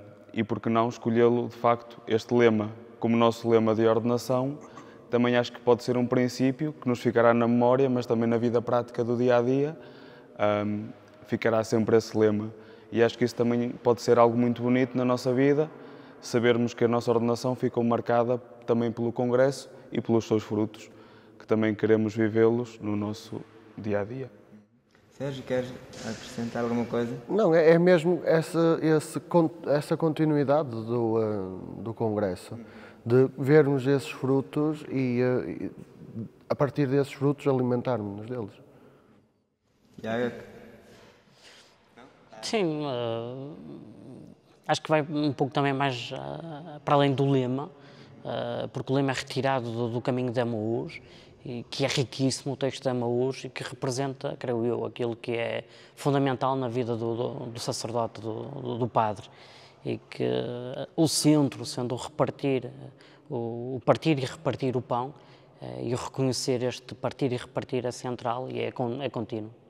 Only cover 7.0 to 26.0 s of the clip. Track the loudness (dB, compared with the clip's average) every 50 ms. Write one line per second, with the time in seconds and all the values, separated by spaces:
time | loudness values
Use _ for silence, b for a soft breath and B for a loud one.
7 | 0 2 4 6 6 6 6 6 4 4 4 4 4 4 4 4 4 2 2 0
8 | 0 0 0 0 2 2 2 2 2 2 0 0 0 0 0 -2 -2 -2 -4 -4
9 | -2 -2 0 2 2 4 4 4 4 2 2 0 0 -2 -4 -8 B B B B
10 | B B B B B B B -2 0 2 2 0 0 -2 -4 -6 -6 -10 -14 -18
11 | -20 -20 -20 -20 -8 -4 -2 0 0 2 2 2 2 2 2 2 4 4 4 4
12 | 4 2 2 2 4 4 4 2 -2 -6 -10 -14 B B B B B B 2 2
13 | 2 2 2 2 -2 0 0 0 0 0 0 0 -2 -4 -4 -2 2 2 2 2
14 | 2 4 6 6 6 6 6 4 2 2 0 0 0 2 2 2 2 0 0 0
15 | 0 0 0 0 0 0 2 4 4 4 4 2 0 -2 -6 B B B B B
16 | B B B B B -2 0 2 4 4 4 4 2 -2 0 0 2 2 2 2
17 | 2 2 2 2 2 0 0 0 -2 -4 -2 -2 -2 -2 0 0 0 2 0 0
18 | 0 2 2 2 2 2 0 -4 -4 -10 -20 -6 -2 0 0 2 0 -2 -2 -2
19 | -4 -2 -2 -2 0 2 4 4 4 4 2 -2 -10 -16 B B B B B -4
20 | 0 2 2 2 4 2 0 0 0 0 -2 -2 -2 -2 -6 -10 -20 -20 B B
21 | B B B B B B B B -4 -2 0 2 2 2 0 2 2 4 4 4
22 | 4 2 0 0 0 2 4 4 4 4 4 2 -4 -6 -10 -10 -6 -6 -4 -4
23 | -4 -6 -6 -10 -12 -14 -14 -14 -14 -16 -20 -20 -20 -20 -16 -10 -6 -2 -2 -2
24 | -2 -4 -8 -10 -12 -12 -16 -20 -20 _ -20 -20 -20 _ _ _ _ _ _ _
25 | _ _ _ -10 -8 -8 -8 -8 -6 -4 -2 -2 -2 -4 -8 -14 -18 -18 -16 -12